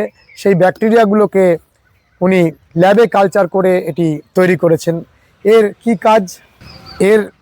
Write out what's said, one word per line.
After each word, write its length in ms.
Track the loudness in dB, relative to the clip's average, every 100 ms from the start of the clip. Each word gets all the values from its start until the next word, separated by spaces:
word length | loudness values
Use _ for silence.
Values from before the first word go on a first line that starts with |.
| -4 _ _ -6
সেই 180 | -2 2
ব্যাকটেরিয়াগুলোকে 880 | 0 0 0 2 2 0 0 0 0 -2 _ _ _ _ _ -4
উনি 300 | 0 2 0 -4 _ 0
ল্যাবে 300 | 2 2 2
কালচার 400 | 0 0 0 -2
করে 240 | -2 -2 -2
এটি 440 | -4 -4 -4 -4 -6 -2
তৈরি 200 | 0 0
করেছেন। 380 | 0 -2 -2 -8 -10 _ _ _
এর 300 | 0 2 2 -4
কি 120 | -6 -2
কাজ? 280 | 0 0 -2 -14 _ _ -20 -20 -16 -4
এর 300 | 0 0 -2 _